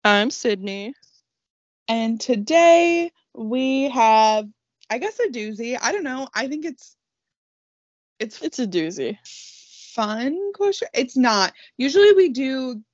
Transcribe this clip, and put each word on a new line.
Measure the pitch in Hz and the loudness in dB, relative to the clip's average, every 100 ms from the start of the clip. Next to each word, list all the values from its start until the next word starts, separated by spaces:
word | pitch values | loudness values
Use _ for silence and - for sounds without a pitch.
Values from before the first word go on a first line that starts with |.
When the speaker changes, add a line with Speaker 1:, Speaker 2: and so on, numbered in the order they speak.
Speaker 1:
I'm | 208 202 226 | 4 2 0
Sydney. | - 240 196 196 196 208 285 _ _ _ _ _ _ _ _ - | -4 -4 -4 -8 -10 -12 -16 _ _ _ _ _ _ _ _ -6
Speaker 2:
And | 226 226 226 | -2 -2 -4
today | - 226 208 330 339 339 339 339 339 _ _ - | -2 -2 2 4 8 6 4 0 -4 _ _ -12
we | 220 254 262 269 277 | -6 -2 0 0 -2
have, | 247 226 220 220 214 214 _ _ _ _ | 2 4 6 4 2 -4 _ _ _ _
I | 233 | -6
guess, | 392 453 | -6 -4
a | 453 | -4
doozy. | 240 214 214 233 254 | -4 -8 -8 -8 -4
I | 240 | -4
don't | 403 | -4
know. | 294 254 269 | -6 -8 -8
I | - 269 | -6 -6
think | 302 320 | -6 -10
it's, | 269 - _ _ _ _ _ _ _ _ _ _ _ _ _ | -12 -20 _ _ _ _ _ _ _ _ _ _ _ _ _
it's | 220 - | -12 -8
Speaker 1:
It's | 320 - | -10 -6
a | 220 | -4
doozy. | 175 160 175 127 214 - - - - _ - - | -4 -4 -6 -8 -8 -16 -20 -20 -20 _ -20 -12
Speaker 2:
fun | - 208 220 254 339 403 | -6 -4 -4 -6 -6 -8
question. | 392 403 392 - - | -2 -2 -2 -4 -4
It's | 254 262 | -2 0
not. | 247 208 185 _ - - | 2 2 0 _ -20 -4
Usually | 269 349 403 | 0 6 8
we | 392 359 | 8 4
do | 240 262 262 254 220 _ | 0 -4 -4 -6 -10 _